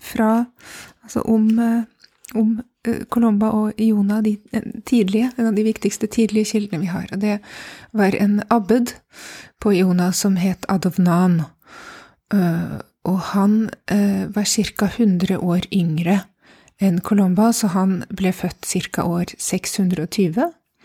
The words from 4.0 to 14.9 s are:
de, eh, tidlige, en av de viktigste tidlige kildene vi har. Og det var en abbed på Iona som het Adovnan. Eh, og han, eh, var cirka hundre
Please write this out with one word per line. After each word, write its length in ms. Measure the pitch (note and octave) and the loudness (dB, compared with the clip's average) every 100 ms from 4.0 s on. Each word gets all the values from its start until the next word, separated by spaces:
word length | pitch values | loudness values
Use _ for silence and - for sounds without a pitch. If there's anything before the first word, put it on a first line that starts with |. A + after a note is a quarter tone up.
| G3+ G#3+ | 2 0
de, 160 | G#3+ G#3 - | 0 -2 -6
eh, 80 | A3 - - | -8 -8 -12
tidlige, 480 | - A#3+ F#3+ G#3 B3+ B3+ | 0 2 2 2 -2 0
en 80 | A3+ | 0
av 80 | |
de 80 | G#3 | 0
viktigste 460 | A3 A3 - - G#3+ | 0 0 -4 -4 -4
tidlige 440 | - A3 G#3+ G#3+ | 0 0 2 0
kildene 280 | A3 G#3 D#3 | -2 -4 -4
vi 60 | F#3 | -4
har. 200 | F3 - | -4 -6
Og 80 | F#3+ | -4
det 200 | G#3 G#3 - - - - - | -2 -2 -8 -18 -18 -20 -8
var 220 | A3 G3 | 0 0
en 280 | - G3+ G#3 - | 2 2 0 2
abbed 440 | A#3 F#3 A#3+ B3 - _ - - - - _ | 0 2 2 2 -6 _ -20 -20 -20 -20 _
på 140 | G#3 F#3 | 0 2
Iona 360 | F#3 F3+ F3+ | 4 2 0
som 240 | F3+ G3+ F#3+ | 0 0 0
het 280 | F#3+ F3+ - | 0 -2 -2
Adovnan. 800 | F#3+ F3+ - F3+ E3+ F3+ E3+ D3 - _ - - - - _ _ | -2 0 2 2 4 4 2 -2 -10 _ -20 -20 -20 -20 _ _
Eh, 480 | G#3 F3 E3 F3 C#3+ - _ | 0 2 0 -4 -8 -14 _
og 140 | - F#3 | -4 -2
han, 520 | - G3+ G3+ A3 A3 - - | -2 0 2 2 0 -6 -2
eh, 380 | G#3 G3+ F#3+ F#3+ | 0 2 0 -2
var 180 | G#3 | -4
cirka 420 | G3 - - - | -2 -2 -2 -2
hundre 520 | G3+ | -2